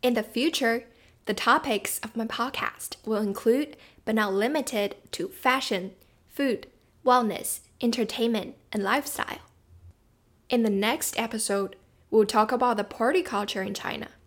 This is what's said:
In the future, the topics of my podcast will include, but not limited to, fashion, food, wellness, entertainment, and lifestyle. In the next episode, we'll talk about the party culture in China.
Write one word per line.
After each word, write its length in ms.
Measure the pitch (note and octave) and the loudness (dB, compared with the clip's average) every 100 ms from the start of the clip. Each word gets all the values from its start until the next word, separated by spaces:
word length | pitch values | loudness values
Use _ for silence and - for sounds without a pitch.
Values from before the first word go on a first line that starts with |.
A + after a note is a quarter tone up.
In 120 | B3 | 2
the 80 | A3+ | 0
future, 600 | G#3 - D4 - A#3 A#3 - _ _ _ | -2 0 0 2 2 0 -4 _ _ _
the 100 | - | -4
topics 640 | G#3 - C#4 C#4 G#3 - - | 0 4 4 4 -2 -2 -6
of 160 | A3 A3+ | -6 -6
my 100 | A3+ | -6
podcast 680 | - B3 - - - - - | -2 -4 -2 -6 -6 -14 -10
will 160 | - G#3+ | -2 0
include, 560 | G#3 G3+ A3+ B3+ D4 - - - | 0 2 4 4 2 -8 -20 -12
but 100 | - | -2
not 200 | A3 G#3 | 0 2
limited 640 | G3 A3 D4+ B3+ A3+ G3+ - - | 2 2 0 -2 -2 -2 -6 -14
to, 160 | - E3 | -8 -8
fashion, 640 | - B3+ C4 - G3 F#3+ - _ _ _ | -2 0 0 0 -4 -4 -12 _ _ _
food, 380 | - C4+ G#3+ - _ _ _ | -2 0 0 -6 _ _ _
wellness, 560 | B3 B3 A3+ F#3 - - _ _ | 4 4 4 -2 -6 -8 _ _
entertainment, 760 | A#3+ A#3 A3 - A#3 A3 F#3+ - _ | -2 0 -2 0 0 0 -4 -14 _
and 100 | G#3+ | -4
lifestyle. 560 | G3 C4+ C#4+ - - - - _ _ - - - _ _ _ _ _ | 0 0 0 -6 -6 -6 -14 _ _ -20 -20 -20 _ _ _ _ _
In 140 | B3 | 2
the 80 | A3+ | 2
next 480 | G3 G#3 D#4 - - | 2 0 0 -2 -4
episode, 580 | A3+ A3 - G3+ F#3+ - _ _ _ | -4 -4 -2 -2 -2 -8 _ _ _
we'll 160 | A3 G#3 | 4 4
talk 260 | A3 A3 | 4 2
about 240 | B3 B3 G#3+ | 2 2 0
the 80 | |
party 380 | G3+ - A#3 F4+ | -4 0 2 2
culture 400 | - G3+ G3+ G3+ | 0 -4 -4 -4
in 120 | G3 | -6
China. 340 | G3 - - - - | -6 -6 -8 -10 -16